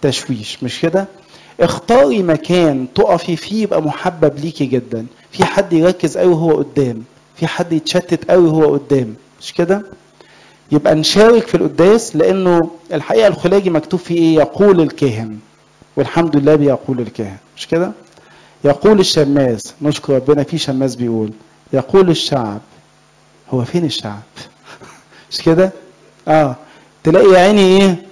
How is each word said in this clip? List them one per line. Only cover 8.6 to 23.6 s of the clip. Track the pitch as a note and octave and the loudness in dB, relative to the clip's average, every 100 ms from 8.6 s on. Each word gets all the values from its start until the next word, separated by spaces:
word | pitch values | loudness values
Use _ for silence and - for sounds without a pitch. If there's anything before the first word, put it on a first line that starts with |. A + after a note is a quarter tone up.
| D3+ C#3+ | 2 2
قدام، | C#3 C#3 A#2 G#2+ _ _ | 0 -2 -2 -10 _ _
مش | - | -16
كده؟ | - F3 G3 G#3 - _ _ _ - - _ _ | -6 -2 -2 -4 -20 _ _ _ -20 -20 _ _
يبقى | D3+ - | -2 2
نشارك | D#3 D3+ G3 A3 A#3 A3+ | 0 0 4 4 4 2
في | E3+ | -2
القداس، | E3 C#3 F3 A3+ A3 D#3 | -2 2 2 2 0 -2
لأنه | F3+ F#3+ F#3 E3+ D#3+ - - | 0 0 0 0 0 -6 -10
الحقيقة | E3 C#3+ A3+ G#3+ | -10 -2 2 2
الخلاجي | D#3+ F3 G3 F#3 | 0 0 0 0
مكتوب | D#3+ D#3 F3+ | -2 -2 -6
فيه | - E3+ | -4 0
إيه؟ | E3 D#3+ | 2 4
"يقول | C#3+ - G3+ F#3 | 2 2 4 4
الكاهن"، | D#3 - C#3+ A2 A2+ G#2+ - _ _ _ _ - | 2 0 -4 -4 -8 -12 -20 _ _ _ _ -6
والحمد | C3 - E3+ D3 | -4 0 0 2
لله | C#3 | 2
بيقول | D3+ C#3+ B2+ - B2+ | 2 2 0 -4 -6
الكاهن، | A2+ - G#2 F#2+ _ - | -6 -8 -10 -10 _ -20
مش | - | -6
كده؟ | E3 F3 G#3+ _ _ _ - _ _ | -4 -4 -8 _ _ _ -20 _ _
"يقول | C#3+ C#3+ G3+ G#3 | -2 2 4 4
الشماس"، | F#3+ D#3+ C#3+ C#3+ C3 A2+ - - | 2 0 0 2 0 -2 -8 -8
نشكر | D3 D3 - | -4 -4 -2
ربنا | C3+ B2+ D3 | -2 2 0
في | C#3 E3 | 0 -6
شماس | - C3 C3+ A#2+ | -4 -4 -4 -4
بيقول، | A#2+ A2+ G#2+ G#2+ _ _ _ | -4 -4 -4 -10 _ _ _
"يقول | C#3 B2+ F#3+ F#3 | -4 0 2 4
الشعب". | D#3+ - C#3 A2+ G#2 - _ _ _ _ _ _ _ _ | 2 -2 -4 -4 -10 -14 _ _ _ _ _ _ _ _
هو | C3 | -6